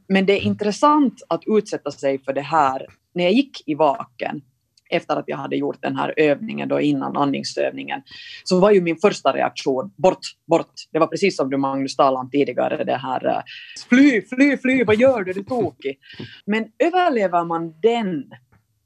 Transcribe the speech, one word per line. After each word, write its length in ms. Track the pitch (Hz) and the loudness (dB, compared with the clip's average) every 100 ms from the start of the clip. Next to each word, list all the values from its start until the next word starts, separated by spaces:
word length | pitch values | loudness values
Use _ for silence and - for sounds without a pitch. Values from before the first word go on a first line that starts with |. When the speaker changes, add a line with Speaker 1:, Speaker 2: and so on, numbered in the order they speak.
| - | -2
Speaker 1:
men 180 | 190 190 | 0 2
det 80 | |
är 40 | 196 | 0
Speaker 2:
Mm. 60 | 208 | 0
Speaker 1:
intressant 720 | 202 208 208 294 294 269 - - | -4 -4 2 4 4 2 -2 -6
att 140 | 165 - | -6 0
utsätta 460 | 143 - 151 - | -2 -2 -6 -10
sig 320 | 139 139 135 | -6 -4 -4
för 100 | 135 | -4
det 80 | 135 | -6
här. 440 | 143 160 139 131 - _ _ | -2 0 2 0 -10 _ _
När 100 | 175 | -2
jag 100 | 175 | 2
gick 280 | 220 277 - - | 2 0 -4 -6
i 100 | 151 | 0
vaken, 640 | 156 135 - - - 147 - _ _ _ - | 0 0 -6 -10 -8 -8 -14 _ _ _ -6
efter 260 | - - 151 | -4 -2 -6
att 80 | - | -4
jag 100 | 151 | -8
hade 180 | 139 139 | -6 -4
gjort 260 | 139 - | -4 -4
den 140 | 143 135 | -6 -4
här 180 | 143 143 | -4 0
övningen 520 | 156 143 - 143 135 | 2 2 -4 -8 -4
då 120 | 139 | -2
innan 360 | 147 143 135 139 | 0 0 -2 -2
andningsövningen, 840 | 143 135 139 - 143 135 143 135 - - - - | -2 -2 -6 -4 -4 -6 -10 -12 -12 -20 -20 -14
så 160 | - 185 | 0 4
var 120 | 196 | 6
ju 100 | 202 | 6
min 160 | 175 165 | 4 2
första 360 | 202 165 139 | 0 2 -2
reaktion, 600 | 135 127 - - 131 101 - | 0 -2 -2 -4 -2 -4 0
"Bort, 220 | 165 175 - - - | 2 2 -6 -12 0
bort." 240 | 165 147 - - | 0 0 -14 -6
Det 80 | 156 | 0
var 80 | 160 | 0
precis 300 | 160 196 - | 2 0 0
som 120 | 135 | -2
du, 80 | 139 | 0
Magnus, 380 | 135 135 135 - | -2 -2 -4 2
talade 220 | 143 131 | 2 2
om 120 | 127 | -2
tidigare, 520 | 143 135 127 127 - | 0 0 0 -2 -2
det 140 | - 123 | -4 -4
här, 300 | 131 127 131 | -4 -4 -2
eh, 140 | 117 - - - - - | -4 -6 -16 -20 -14 0
"Fly, 320 | 247 285 233 | 4 6 4
fly, 360 | 185 254 285 269 | -2 0 2 2
fly, 260 | 247 262 | 0 0
vad 120 | 214 214 | 2 4
gör 280 | 262 247 | 4 2
du? 100 | 185 | -2
Du 60 | 185 | -6
är 40 | |
tokig." 540 | 196 247 185 - 139 135 - - | -6 -4 -4 -6 -10 -10 -14 -16
Speaker 2:
<laughs> 240 | - - - | -16 -14 -4
Speaker 1:
Men 220 | 214 220 - | -4 -4 -2
överlever 680 | 311 359 359 247 190 175 170 | 0 2 2 2 0 0 0
man 340 | 165 165 160 | -4 -6 0
den, 420 | 220 233 208 160 - - _ _ _ _ | 0 2 -2 -4 -6 -16 _ _ _ _